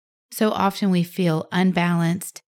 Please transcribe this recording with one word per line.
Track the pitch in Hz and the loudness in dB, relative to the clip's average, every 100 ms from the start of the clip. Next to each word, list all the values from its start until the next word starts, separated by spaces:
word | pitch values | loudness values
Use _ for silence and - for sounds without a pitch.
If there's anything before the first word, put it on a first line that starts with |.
| _ _ _ | _ _ _
So | - 214 | -2 0
often | - 196 - 202 | 2 0 0 0
we | 180 | 2
feel | 175 - 170 160 - | 0 -2 0 0 -2
unbalanced, | 180 185 175 175 170 165 185 - - - | 0 2 2 2 2 0 -2 -6 -16 -20